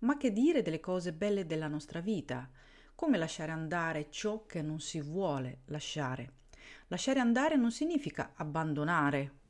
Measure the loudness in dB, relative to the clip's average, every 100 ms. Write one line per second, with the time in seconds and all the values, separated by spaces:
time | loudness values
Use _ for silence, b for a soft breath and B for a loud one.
0 | 0 2 2 4 4 4 2 -2 -2 -2
1 | -2 -2 0 0 0 -2 -2 -4 -6 -6
2 | -2 -2 -2 -6 -8 B B B B -4
3 | 2 2 2 -4 -6 -4 -2 -2 0 -2
4 | -6 -6 -4 -4 -6 -6 -4 -6 -6 -6
5 | -4 -2 0 -2 -4 -8 -8 -8 -6 -4
6 | -2 -4 -8 -16 -20 B B B B -4
7 | 0 4 4 4 6 4 4 2 0 0
8 | -2 -6 -6 -6 -4 -2 0 0 2 4
9 | 4 2 -2 -8